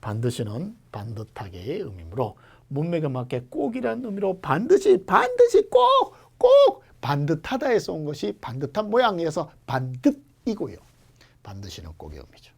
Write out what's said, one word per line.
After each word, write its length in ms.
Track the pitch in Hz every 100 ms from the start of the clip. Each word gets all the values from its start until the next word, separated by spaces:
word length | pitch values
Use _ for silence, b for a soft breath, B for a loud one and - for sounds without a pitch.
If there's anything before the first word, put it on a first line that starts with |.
반드시는 720 | 113 107 120 - 104 110 190 226 _
반듯하게의 880 | 107 104 107 110 - 101 90 98 180
의미므로 560 | 170 92 82 107 110 - b b b
문맥에 380 | 139 165 170 151
맞게 340 | 127 123 127 127
꼭이라는 560 | - 285 240 233 226 247
의미로 340 | 202 196 185
반드시, 640 | - 143 247 381 403 359 -
반드시 640 | 180 494 494 480 - 415
꼭, 460 | 494 508 539 427 b b _
꼭 460 | 247 277 285 - b _
반듯하다에서 920 | 123 143 143 156 - 254 277 226 165
온 120 | 170 151
것이 280 | 147 208 202
반듯한 480 | - 123 135 214 214
모양이어서 640 | 226 247 180 165 160 156 B -
반듯이고요. 1080 | 127 131 127 294 285 _ _ - 208 135 - _ _ _ _ b b
반드시는 500 | - 98 98 - 82 80
꼭의 220 | 78 76
의미죠. 340 | - _ _